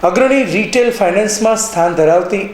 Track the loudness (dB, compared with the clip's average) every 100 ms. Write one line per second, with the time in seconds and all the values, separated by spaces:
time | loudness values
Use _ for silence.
0 | 0 2 2 2 0 -2 -2 0 0 0
1 | 0 0 -2 0 0 0 -4 -2 0 2
2 | 2 2 0 -6 -4